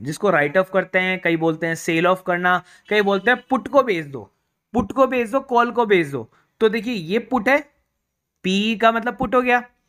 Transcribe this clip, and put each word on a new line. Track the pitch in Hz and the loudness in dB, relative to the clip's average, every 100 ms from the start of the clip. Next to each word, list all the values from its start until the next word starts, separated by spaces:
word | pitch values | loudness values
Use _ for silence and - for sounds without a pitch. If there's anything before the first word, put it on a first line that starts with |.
जिसको | 113 156 202 | -10 -2 0
राइट | 165 147 180 | 2 2 0
ऑफ | 185 | 0
करते | 190 175 185 | -2 -2 -2
हैं, | 185 185 | -2 -2
कई | 175 165 | -2 0
बोलते | 160 160 170 | 0 -2 -4
हैं | 160 | -4
सेल | - 165 175 | -2 0 2
ऑफ | 185 - | 0 -2
करना, | 175 180 180 - - - | -2 0 0 -4 -18 -4
कई | 208 | 0
बोलते | 196 196 190 | 2 0 0
हैं | 247 - | -2 0
पुट | 262 196 | -4 0
को | 277 | 2
बेच | 247 175 147 | 2 0 -4
दो, | 131 98 _ _ _ _ | -12 -16 _ _ _ _
पुट | 226 208 | -4 -2
को | - 262 | 2 2
बेच | 254 226 | 2 -2
दो, | 262 | -2
कॉल | 269 240 240 | 0 0 0
को | 226 226 | 0 2
बेच | 190 151 | 2 2
दो। | 139 113 _ _ - | -4 -10 _ _ 0
तो | 220 | 0
देखिए | 226 214 | 0 -4
ये | 233 156 214 | -6 -2 -4
पुट | 233 254 208 | -2 -2 2
है, | 277 294 _ _ _ _ _ _ _ 185 | 0 -2 _ _ _ _ _ _ _ -2
पी | 196 214 220 | 0 0 2
का | 226 | 2
मतलब | 226 233 240 | 0 -4 -6
पुट | 254 247 | -2 0
हो | |
गया, | 247 240 240 _ | 2 0 -2 _